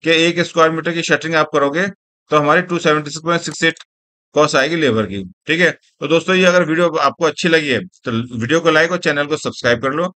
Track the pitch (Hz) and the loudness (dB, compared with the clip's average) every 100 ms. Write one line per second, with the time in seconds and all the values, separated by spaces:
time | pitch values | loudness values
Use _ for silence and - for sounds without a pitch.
0 | 160 160 165 170 170 170 160 160 160 170 | 2 2 2 0 -4 2 2 2 -4 -4
1 | 160 147 160 165 156 147 143 147 196 190 | -2 -2 0 -2 0 0 0 0 -4 -6
2 | _ _ _ 151 147 160 180 175 156 151 | _ _ _ 0 4 2 2 -2 0 0
3 | 147 151 156 170 165 151 165 160 - _ | -2 -10 -4 -4 -4 -2 -2 -2 -14 _
4 | _ _ _ - 147 147 139 165 147 110 | _ _ _ 0 2 2 0 0 0 0
5 | 104 98 95 - - 160 175 147 _ _ | -2 -6 -12 -16 -4 2 2 0 _ _
6 | 147 165 165 185 185 180 165 160 175 156 | 0 0 2 2 4 4 2 0 0 2
7 | 233 226 165 151 180 165 151 117 95 _ | -2 0 -2 0 0 0 2 -2 -4 _
8 | - 113 123 123 120 160 165 156 165 175 | -6 -4 -4 -6 0 0 2 2 2 0
9 | 175 147 147 151 131 113 120 120 135 143 | -2 -2 -2 -4 -6 -4 0 0 -2 -4
10 | 180 - | -6 -6